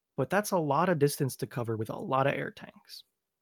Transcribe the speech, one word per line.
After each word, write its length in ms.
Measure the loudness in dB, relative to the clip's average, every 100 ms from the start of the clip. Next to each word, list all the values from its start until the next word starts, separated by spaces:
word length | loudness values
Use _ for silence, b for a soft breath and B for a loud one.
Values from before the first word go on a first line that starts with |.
| _ -4
But 120 | 0
that's 220 | 0 0
a 80 | 0
lot 320 | 2 2 2
of 80 | 4
distance 380 | 4 2 -4 -4
to 100 | -6
cover 300 | -4 -2 -2
with 100 | -4
a 80 | -6
lot 280 | 0 2 2
of 80 |
air 160 | 0 -6
tanks, 540 | -10 -18 -20 -20 -20 -20 _ _ _